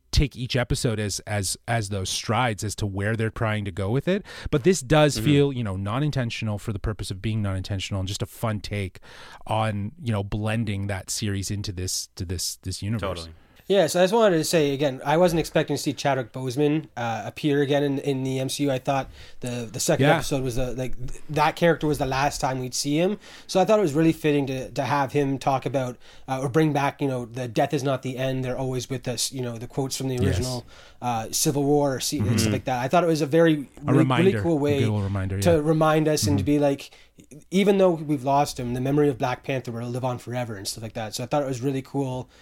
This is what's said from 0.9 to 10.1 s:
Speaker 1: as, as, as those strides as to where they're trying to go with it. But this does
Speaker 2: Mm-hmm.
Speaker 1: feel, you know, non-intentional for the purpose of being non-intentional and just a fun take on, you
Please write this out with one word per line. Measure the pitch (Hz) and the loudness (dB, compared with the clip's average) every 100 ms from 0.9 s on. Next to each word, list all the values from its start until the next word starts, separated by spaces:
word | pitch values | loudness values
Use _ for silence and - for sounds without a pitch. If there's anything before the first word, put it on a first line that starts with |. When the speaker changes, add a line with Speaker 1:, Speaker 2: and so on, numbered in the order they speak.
| 110 | -2
Speaker 1:
as, | 107 - | -2 -4
as, | - 104 95 - - | -4 -4 -2 -6 -2
as | 117 101 | -2 -2
those | 101 95 | -4 -4
strides | - - 110 123 107 | -4 -2 0 0 -2
as | 107 - | -6 -4
to | 104 | -4
where | 98 101 110 | -2 -2 0
they're | 113 | -2
trying | - 113 107 104 | -2 -2 -2 -4
to | |
go | 87 98 | -4 -2
with | 127 156 | -2 0
it. | 196 - - - | -2 -4 -12 -4
But | 151 | 2
this | 160 190 | 2 2
does | 123 151 151 123 | 4 4 6 4
Speaker 2:
Mm-hmm. | 110 | 4
Speaker 1:
feel, | 143 143 | 4 4
you | 127 | 0
know, | 113 95 | -4 -2
non-intentional | 98 117 151 131 117 - 113 104 | -2 0 0 -2 -4 -4 -4 -4
for | - | -4
the | 101 | -4
purpose | - 104 - | -4 -4 -6
of | 98 | -6
being | 113 110 | -4 -2
non-intentional | 101 95 92 98 - 98 | -2 -2 -4 -4 -4 -4
and | 95 | -4
just | 101 | -4
a | 107 | -6
fun | - 117 107 | -4 -4 -4
take | - 104 95 - - - - - - | -4 -4 -6 -8 -18 -20 -20 -16 -4
on, | 110 110 104 101 - | -2 0 -2 -6 -6
you | 120 | -2